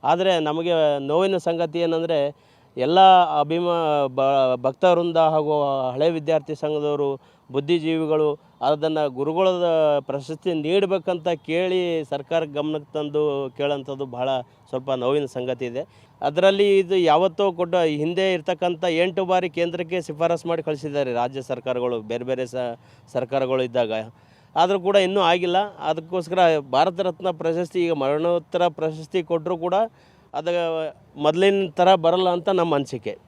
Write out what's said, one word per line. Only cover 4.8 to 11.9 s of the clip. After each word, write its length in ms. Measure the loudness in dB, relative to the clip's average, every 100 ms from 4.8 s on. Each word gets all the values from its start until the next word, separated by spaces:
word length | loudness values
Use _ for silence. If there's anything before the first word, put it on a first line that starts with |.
| 4 4 2 2
ಹಾಗೂ 360 | 2 2 0 0 0 -2 -2
ಹಳೆ 180 | 0 0
ವಿದ್ಯಾರ್ಥಿ 460 | 0 0 -2 -2 -6
ಸಂಘದವರು, 540 | -4 -2 -2 -2 -2 -4 _ _ _
ಬುದ್ಧಿಜೀವಿಗಳು 760 | -6 0 0 0 -2 0 2 0 -2 _ _
ಅದನ್ನು 480 | 0 0 0 0 -2
ಗುರುಗಳ 380 | -2 -4 2 2 2 2 2 2 0
ಪ್ರಶಸ್ತಿ 540 | -2 -8 -8 -6 -4
ನೀಡಬೇಕಂತ 760 | -2 0 0 0 -2 -2 -4 -2 -4 -2
ಕೇಳಿ 580 | -2 0 0 0